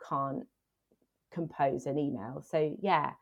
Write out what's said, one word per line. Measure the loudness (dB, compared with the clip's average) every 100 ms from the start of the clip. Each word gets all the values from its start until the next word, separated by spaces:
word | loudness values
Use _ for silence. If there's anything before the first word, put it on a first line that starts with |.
| -6
can't | -2 -2 -4 -6 _ _ _ _ _ _ _ _
compose | -4 -4 2 2 2 0
an | 0
email. | 0 -2 -6 -10
So, | -2 0 2 0
yeah, | 2 4 2 -4